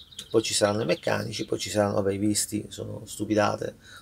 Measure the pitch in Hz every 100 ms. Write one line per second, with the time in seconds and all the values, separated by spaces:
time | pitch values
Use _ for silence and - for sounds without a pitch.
0 | - - - 113 - - 104 104 135 175
1 | - 107 113 110 104 110 98 101 101 104
2 | 98 98 104 104 - 104 - - 107 104
3 | 110 - 104 104 104 107 - - - -